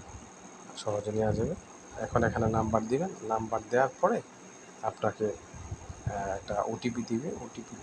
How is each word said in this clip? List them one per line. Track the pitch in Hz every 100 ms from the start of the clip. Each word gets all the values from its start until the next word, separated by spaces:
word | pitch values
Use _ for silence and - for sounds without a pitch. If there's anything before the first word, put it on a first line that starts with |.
| - - - - - - - -
সহজে | 110 104 107
নেওয়া | 107 110
যাবে। | 104 123 175 - - - 113
এখন | 110 120
এখানে | 113 113 113
নাম্বার | 110 110 110 110
দিবেন, | 131 185 -
নাম্বার | 110 110 110 113 107
দেওয়ার | 120 131 -
পরে | 185 220 - - - - - -
আপনাকে, | 110 - 110 - 107
আহ, | - - - - - - - -
একটা | 104 98 98 - 101
ওটিপি | 104 113 123 117 110
দিবে। | 117 151
ওটিপি | - 117 - 110 -